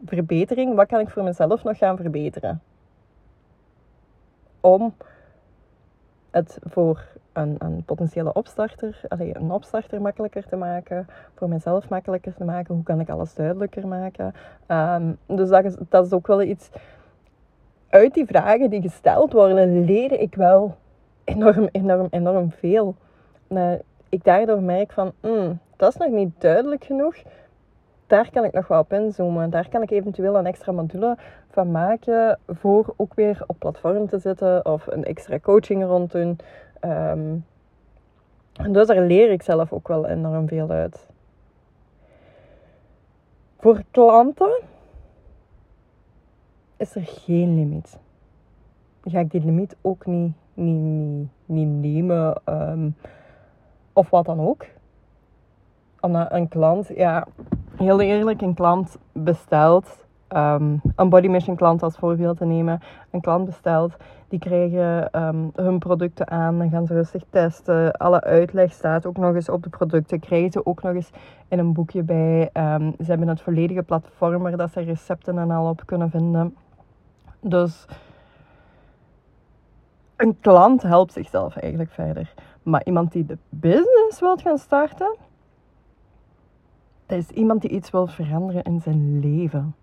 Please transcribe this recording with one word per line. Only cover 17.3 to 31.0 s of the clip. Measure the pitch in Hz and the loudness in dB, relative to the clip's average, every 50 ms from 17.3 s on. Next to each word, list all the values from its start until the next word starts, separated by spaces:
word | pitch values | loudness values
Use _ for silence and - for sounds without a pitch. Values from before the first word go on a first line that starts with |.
| _ _ _ _ _ _ _ _ _ _ _ _ | _ _ _ _ _ _ _ _ _ _ _ _
uit | - 196 214 269 269 | 8 8 8 8 4
die | 330 285 | 0 -4
vragen | 208 - 175 185 202 214 240 269 233 | 2 2 2 4 4 2 2 2 0
die | 202 208 | -2 -2
gesteld | 175 180 - - _ - - - 302 302 - | -4 -6 -8 0 _ 2 4 4 2 4 6
worden, | 226 202 190 190 190 190 180 175 175 175 | 6 6 6 6 4 4 4 4 2 2
leer | 170 196 214 247 269 | 2 2 2 2 0
ik | 277 - 214 180 - | -2 -2 -2 -4 -2
wel | 196 185 175 190 190 208 202 165 - _ _ _ _ _ _ _ _ _ | 2 4 6 6 6 4 2 -4 -12 _ _ _ _ _ _ _ _ _
enorm, | - - 214 214 220 208 180 220 - | -8 -4 2 4 4 4 4 0 -2
enorm, | - 196 190 196 185 185 185 180 | -2 -4 -2 0 0 0 -2 -4
enorm | - 175 175 175 190 190 175 170 | -4 -4 -2 0 0 0 -2 -4
veel. | 156 - - 165 190 220 214 190 185 - _ _ _ _ _ _ _ _ _ _ | -6 -6 -4 -2 0 0 -2 -2 -6 -10 _ _ _ _ _ _ _ _ _ _
Eh, | 190 185 180 175 175 - - - _ _ _ _ | -6 -4 -4 -2 -4 -6 -8 -16 _ _ _ _
ik | - 180 - | -8 0 4
daardoor | 202 180 196 226 220 220 202 | 4 4 4 4 2 0 0
merk | 190 180 175 185 208 202 | 0 -2 -2 -2 -4 -4
van, | - - 190 190 - - | -4 -6 -6 -6 -6 -8
"Hmm, | - 214 226 220 190 165 175 170 - _ _ | -8 -4 -4 -2 -2 -4 -6 -8 -12 _ _
dat | _ - 202 | _ 2 2
is | 262 - | 2 0
nog | 349 302 | -2 -2
niet | 233 214 196 175 160 - | 0 0 -2 -2 -4 0
duidelijk | - 170 160 202 254 285 294 277 - | 2 2 4 4 2 0 -4 -8 -6
genoeg. | - 277 269 285 320 330 - - - - - - _ _ _ _ _ _ _ _ _ _ _ _ _ | -6 -4 -2 -2 -2 -4 -6 -16 -20 -20 -20 -20 _ _ _ _ _ _ _ _ _ _ _ _ _
Daar | 214 202 233 - | 4 4 4 2
kan | - 254 226 | 0 -2 -2
ik | 196 - | 0 -2
nog | 185 180 - | -4 -2 0
wel | 170 160 | 2 2
op | 156 - - | 2 2 -2
inzoomen. | 202 214 220 202 - 180 175 170 170 165 165 | -2 -2 -4 -4 -4 -4 -2 -2 -2 -4 -2
Daar | 170 165 175 - | -2 -4 -4 -2
kan | - 233 | -4 -4
ik | 226 202 | -4 -2
eventueel | 220 202 190 208 190 - 185 196 202 202 | -2 -4 -4 -4 -6 -4 -2 0 0 0
een | 180 | 0
extra | 180 185 - - - | -2 -6 -8 -8 -8
module | 180 175 160 160 - 185 | -6 -6 -6 -6 -6 -4